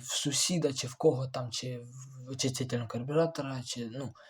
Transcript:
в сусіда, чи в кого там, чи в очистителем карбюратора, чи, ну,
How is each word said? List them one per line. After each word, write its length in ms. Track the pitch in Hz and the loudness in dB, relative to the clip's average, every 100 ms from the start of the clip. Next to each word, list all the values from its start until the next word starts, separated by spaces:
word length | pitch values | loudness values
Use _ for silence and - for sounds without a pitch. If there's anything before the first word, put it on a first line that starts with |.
в 100 | - - | -4 0
сусіда, 580 | 147 135 - 175 147 | 2 2 2 4 2
чи 140 | 131 127 | 0 -4
в 80 | - | 4
кого 320 | 160 131 131 | 4 6 0
там, 240 | 131 123 | -4 -4
чи 280 | - 127 123 | -4 -4 -6
в 520 | 120 127 - - 127 | -8 -14 -16 -14 -10
очистителем 560 | 135 135 131 123 120 113 | 0 0 2 0 0 0
карбюратора, 760 | - 131 156 165 - 139 131 123 | -4 2 4 4 2 -4 -4 -6
чи, 240 | 123 113 | -6 -6
ну, 200 | 131 131 - | -6 -8 -10